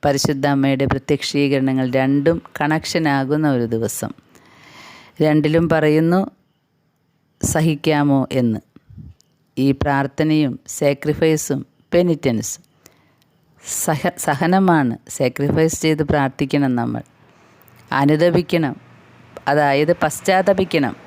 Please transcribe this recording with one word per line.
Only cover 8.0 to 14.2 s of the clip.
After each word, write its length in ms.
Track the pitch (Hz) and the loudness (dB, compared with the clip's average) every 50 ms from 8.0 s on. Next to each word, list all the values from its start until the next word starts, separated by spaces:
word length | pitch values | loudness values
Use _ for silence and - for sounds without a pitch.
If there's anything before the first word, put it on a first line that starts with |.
| 147 143 139 139 131 - | 2 2 2 2 0 -2
എന്ന്. 280 | - 135 123 117 110 107 - _ _ - _ _ - - - - - _ _ _ _ _ _ _ _ - | -2 -2 0 0 -2 -2 -6 _ _ -20 _ _ -20 -20 -20 -20 -20 _ _ _ _ _ _ _ _ -2
ഈ 140 | 131 139 | 0 0
പ്രാർത്ഥനയും 880 | 135 135 - 147 139 135 139 139 _ - 160 156 156 156 151 135 117 - _ - | 0 0 0 0 0 0 -2 -4 _ -2 0 0 2 2 0 0 -4 -8 _ -14
സാക്രിഫൈസും 960 | - - 151 143 143 135 - 147 151 - 165 160 160 151 - - 143 135 - _ _ _ _ _ - | -10 -2 -2 -2 -2 -2 -2 -4 -2 0 2 0 2 0 -2 -4 -6 -6 -6 _ _ _ _ _ 0
പെനിറ്റൻസും 680 | 170 180 180 165 151 - 139 117 110 113 - - - _ _ _ _ _ - _ _ _ _ _ _ _ _ _ _ _ _ _ _ - - | 2 2 2 0 0 0 -2 -2 -2 -4 -8 -12 -14 _ _ _ _ _ -20 _ _ _ _ _ _ _ _ _ _ _ _ _ _ -16 -12
സഹ-, 460 | - - - - 160 143 - 180 - | -10 -6 -2 -2 -2 0 -2 -4 -4
സഹനമാണ്. 800 | - | -2